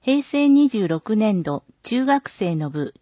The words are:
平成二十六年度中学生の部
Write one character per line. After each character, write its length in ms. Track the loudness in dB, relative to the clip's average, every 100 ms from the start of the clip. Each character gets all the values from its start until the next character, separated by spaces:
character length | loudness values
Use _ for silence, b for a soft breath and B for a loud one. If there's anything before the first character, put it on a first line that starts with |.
平 220 | 0 -2
成 260 | 0 0 4
二 200 | 4 4
十 180 | 2 -2
六 280 | -2 -2 0
年 260 | 0 0
度 220 | -2 -6 _ _
中 220 | -6 -2 0
学 240 | 0 -2 -6
生 180 | -4 -4
の 140 | -4
部 240 | -6 -8 _